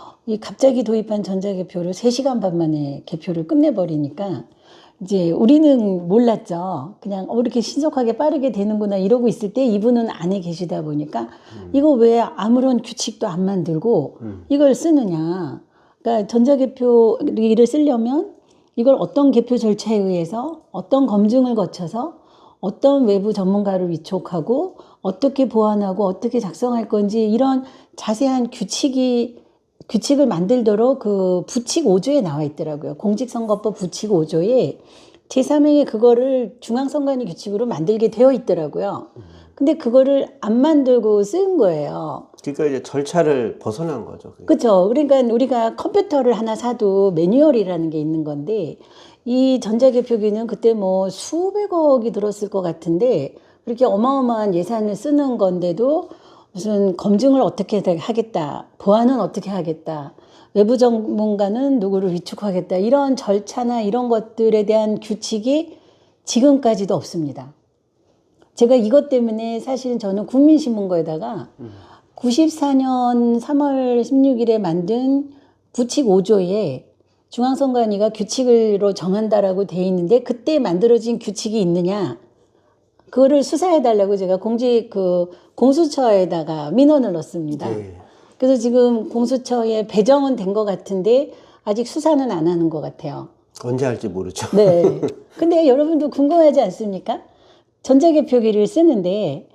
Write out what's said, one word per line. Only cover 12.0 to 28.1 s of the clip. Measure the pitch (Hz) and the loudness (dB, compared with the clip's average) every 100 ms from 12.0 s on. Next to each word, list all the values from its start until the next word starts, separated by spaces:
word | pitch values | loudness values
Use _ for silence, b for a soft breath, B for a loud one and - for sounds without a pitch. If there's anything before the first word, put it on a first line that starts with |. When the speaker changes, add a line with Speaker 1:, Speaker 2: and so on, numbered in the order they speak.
| 233 233 | 4 4
Speaker 1:
아무런 | 214 - 208 247 262 240 | 0 -4 0 2 2 0
규칙도 | - - - 220 214 | -4 -10 -10 -6 -6
안 | 170 190 | -4 -2
만들고 | 190 170 160 220 208 135 - | -2 -2 -2 0 0 0 -8
Speaker 2:
음. | 110 95 - | -14 -14 -2
Speaker 1:
이걸 | 285 285 247 | 2 4 4
쓰느냐." | 330 302 214 165 160 185 156 - _ b b b | 2 2 2 -2 -4 -4 -6 -10 _ b b b
그러니까 | 233 233 208 | -4 -2 0
전자개표기를 | 233 240 277 262 262 247 240 226 - 294 208 220 220 233 | 2 4 4 0 -2 2 6 6 2 -2 0 2 4 4
쓰려면 | 302 285 240 226 285 403 - b b b - | 4 2 2 0 -2 -4 -10 b b b -2
이걸 | 233 269 | 2 2
어떤 | 175 277 277 | 2 2 4
개표 | 233 233 240 | 4 2 0
절차에 | 220 208 220 220 | 0 -2 -2 -2
의해서, | 190 180 165 220 285 320 _ | 0 -2 -4 -6 -8 -10 _
어떤 | - - 269 262 | -12 -2 0 2
검증을 | 202 208 254 247 226 | 2 2 2 2 0
거쳐서, | 170 - 165 226 302 - b b b b | -4 -6 -10 -8 -10 -12 b b b b
어떤 | - - 269 277 233 | -10 0 2 2 2
외부 | 196 202 | 2 0
전문가를 | 208 185 202 202 190 180 | -2 0 0 -2 -2 -4
위촉하고 | 160 - 180 - 175 151 262 370 B B B | -6 -6 -8 -6 -8 -2 -2 -4 B B B
어떻게 | 190 185 277 277 254 | -8 -2 -2 0 0
보완하고 | 220 214 208 196 185 196 | 2 0 0 -2 -2 -2
어떻게 | 190 240 240 | -2 -4 -4
작성할 | 202 - 247 240 220 | -6 -6 -4 -4 -2
건지 | 208 202 220 214 | -2 0 0 0
이런 | 226 269 262 262 B B - | 2 2 0 -4 B B -14
자세한 | - | -6